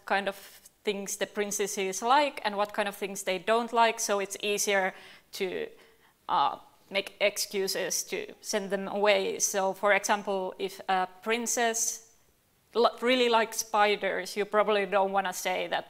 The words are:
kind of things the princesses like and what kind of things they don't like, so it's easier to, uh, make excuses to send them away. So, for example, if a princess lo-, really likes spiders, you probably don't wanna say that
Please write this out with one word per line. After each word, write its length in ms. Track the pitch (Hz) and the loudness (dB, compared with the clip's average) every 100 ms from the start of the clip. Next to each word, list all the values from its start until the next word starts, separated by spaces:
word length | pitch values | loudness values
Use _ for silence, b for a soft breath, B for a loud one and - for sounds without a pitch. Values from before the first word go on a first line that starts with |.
| - | -2
kind 200 | 196 196 | -2 0
of 100 | 196 - - - _ | -6 -12 -20 -20 _
things 340 | - 196 196 - | -4 -4 -6 -6
the 100 | 196 | -4
princesses 760 | - 208 196 196 - 190 185 | -4 -4 -2 -4 -4 -4 -2
like 400 | 233 277 285 277 | 2 4 4 0
and 120 | 208 202 | -4 -2
what 180 | 208 | -2
kind 120 | - 202 | -2 -4
of 80 | |
things 280 | 196 196 196 | -4 -8 -6
they 160 | - 185 | -4 -2
don't 340 | 175 226 233 | 2 2 2
like, 260 | 233 226 226 | 4 4 2
so 220 | - 202 | 0 -2
it's 160 | 196 - | -2 -4
easier 500 | 208 208 208 196 185 B B B _ | -2 0 2 2 2 B B B _
to, 340 | - 190 175 - - b b b _ - | -6 -4 -4 -8 -12 b b b _ -2
uh, 280 | 175 139 - - _ _ | 0 2 -2 -10 _ _
make 260 | 196 196 - | -6 -6 0
excuses 800 | 202 - - 202 190 180 175 - | 0 0 -4 -2 -2 -2 -4 -4
to 240 | - 190 - - | -4 -8 -8 -12
send 260 | - 214 196 | -6 -4 -2
them 200 | 196 196 | -4 -4
away. 500 | 208 208 196 190 - | 0 4 4 2 -2
So, 340 | - 196 190 | -2 0 -2
for 220 | 185 208 | 0 4
example, 600 | 202 202 208 202 196 185 - | 4 4 0 0 -4 -4 -6
if 240 | 190 - - | -8 -6 -2
a 180 | 190 185 - | 0 0 -6
princess 880 | 220 233 226 247 233 226 - - - _ _ _ _ _ _ | -2 -2 0 0 0 0 -2 -4 -12 _ _ _ _ _ _
lo-, 160 | 220 240 - | 2 2 4
really 300 | 240 254 240 | 2 2 4
likes 280 | 226 220 - | 4 2 -2
spiders, 800 | - 208 208 202 196 175 185 208 | -2 2 4 2 0 -4 -4 -4
you 80 | |
probably 400 | 202 214 208 208 | 0 2 4 2
don't 260 | 190 196 196 | 2 2 2
wanna 220 | 196 190 | 2 -2
say 360 | 180 185 185 175 | -4 -4 -2 -2
that 200 | 170 - | -4 -4